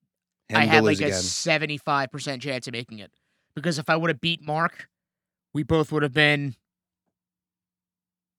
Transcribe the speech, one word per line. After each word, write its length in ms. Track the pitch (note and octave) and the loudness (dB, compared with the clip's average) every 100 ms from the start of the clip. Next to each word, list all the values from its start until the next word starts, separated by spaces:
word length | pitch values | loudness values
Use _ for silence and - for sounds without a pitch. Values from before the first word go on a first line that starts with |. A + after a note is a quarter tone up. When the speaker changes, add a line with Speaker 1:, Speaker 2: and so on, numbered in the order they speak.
| _ _ _ _ - | _ _ _ _ -2
Speaker 1:
Him 80 | G3 | 2
Speaker 2:
I 80 | D3 | 4
Speaker 1:
to 60 | |
Speaker 2:
had, 120 | D#3 | 6
Speaker 1:
lose 160 | D3+ D#3 | 4 2
Speaker 2:
like, 60 | D3 | 0
a 80 | |
Speaker 1:
again. 80 | F#2+ | -2
Speaker 2:
seventy-five 880 | - - E3+ D#3 D3+ C#3+ - C#3+ C3+ | -2 -4 -2 -2 -2 -6 -2 -2 -2
percent 300 | D3 C3+ C3 | -6 -8 -8
chance 260 | C#3 B2+ C3+ | -6 -8 -8
of 60 | |
making 260 | A#2 B2+ A2 | -10 -10 -14
it. 120 | F#2+ _ _ _ _ - | -18 _ _ _ _ -6
Because 220 | D#3 D3+ | -4 -2
if 100 | D#3 | 0
I 80 | E3 | 0
would 120 | E3 | 0
have 120 | D3 | 0
beat 200 | E3+ E3 | -2 -2
Mark, 460 | D3+ D#3 E3+ - - _ _ _ _ _ _ | -4 -2 -2 -4 -18 _ _ _ _ _ _
we 100 | D3 | -6
both 280 | C3+ D#3+ D3 | 0 2 2
would 120 | D3+ | 0
have 100 | D3 | 0
been, 420 | C3+ D3 D3 C#3+ A#2+ _ _ _ _ _ _ _ _ _ _ _ _ _ _ _ _ _ | 4 4 4 0 -8 _ _ _ _ _ _ _ _ _ _ _ _ _ _ _ _ _